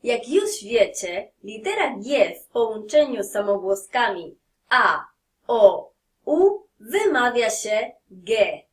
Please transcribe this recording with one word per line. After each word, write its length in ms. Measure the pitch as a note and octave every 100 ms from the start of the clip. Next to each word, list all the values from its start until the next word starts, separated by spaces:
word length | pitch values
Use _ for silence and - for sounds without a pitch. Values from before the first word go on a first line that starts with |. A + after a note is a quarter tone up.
Jak 260 | A#3 A#3 A#3
już 340 | F4 G#4 G#4
wiecie, 680 | G3+ A3+ F#3+ - F3+ F3+ - _
litera 520 | G3 A3 C#4+ G4 F4 G3
G 380 | A3+ C#4 G3 -
w 120 | -
połączeniu 760 | A#3+ A3+ G#3+ G#3+ D4+ C#4+ A3+
z 80 | G3
samogłoskami 1040 | G#3 G3+ G3 F#3+ G3 - B3 A#3 F3+ D#3+ - _ _ _
A, 360 | B3 G3+ D#3 - _ _ _ -
O, 440 | D#3+ G3 - - _ _ _ -
U 340 | D#4 G4 G4+ _ _
wymawia 680 | A3 G4 G#4+ C#4 B3 A#3+ A3
się 420 | - G#3+ G#3+ - - _
G. 500 | F#3 F3+ A3 F3+ D#3 _